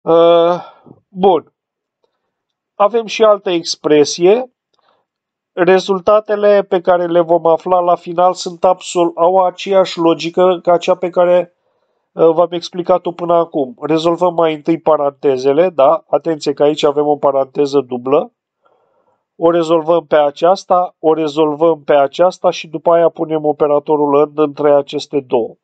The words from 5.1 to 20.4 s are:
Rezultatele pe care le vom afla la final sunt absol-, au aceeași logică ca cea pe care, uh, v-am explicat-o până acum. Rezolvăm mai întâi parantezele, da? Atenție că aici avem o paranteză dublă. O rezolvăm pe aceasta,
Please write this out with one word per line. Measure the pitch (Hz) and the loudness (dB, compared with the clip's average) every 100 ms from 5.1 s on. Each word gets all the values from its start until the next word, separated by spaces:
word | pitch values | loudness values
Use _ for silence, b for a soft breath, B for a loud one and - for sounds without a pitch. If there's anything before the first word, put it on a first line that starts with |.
| _ _ _ _ | _ _ _ _
Rezultatele | - 175 190 185 190 175 214 214 208 208 202 | -4 2 2 2 -2 2 0 0 -2 2 2
pe | 196 185 | 0 -4
care | 175 180 175 | 0 0 2
le | 170 | 0
vom | 165 170 165 | 2 0 2
afla | 160 - 180 | 0 0 0
la | 175 | 0
final | 170 180 170 180 | -2 -4 0 0
sunt | 175 - 170 | 0 -10 -2
absol-, | 185 180 - 180 170 | -2 0 -4 -2 -2
au | 165 170 185 | 0 0 2
aceeași | 180 175 - 190 185 - | 0 -4 -2 0 0 0
logică | 165 160 160 170 185 175 | 0 0 -4 0 0 0
ca | 175 175 | 0 -2
cea | 170 | 0
pe | 180 185 | -4 -2
care, | 180 175 180 175 _ _ _ _ _ _ | 0 2 2 -2 _ _ _ _ _ _
uh, | - 160 | 0 0
v-am | 165 175 | 2 0
explicat-o | 170 170 185 170 180 175 | -2 -10 -10 -2 -2 -2
până | 170 170 | -8 -2
acum. | 170 170 151 131 123 | 0 0 -4 -6 -8
Rezolvăm | 143 160 160 170 180 | -4 -2 0 0 -2
mai | 170 165 | 0 -2
întâi | 156 147 165 | -2 -4 -2
parantezele, | 160 151 143 139 147 131 135 139 185 | 0 0 0 -2 -2 0 0 2 0
da? | 156 135 160 _ | 2 2 2 _
Atenție | 151 156 156 151 | -4 -4 -6 -6
că | 143 | -2
aici | 147 151 | 0 0
avem | 156 143 147 | -2 0 -2
o | 143 | 0
paranteză | 147 135 135 139 143 139 | 0 -2 -4 -4 -2 -2
dublă. | 123 123 123 143 240 _ _ _ _ _ _ _ _ _ _ _ | -4 -8 -2 -2 -2 _ _ _ _ _ _ _ _ _ _ _
O | 165 | 0
rezolvăm | 170 160 165 156 170 151 | 0 -2 -6 -2 -4 0
pe | 151 | 0
aceasta, | 147 143 | 0 0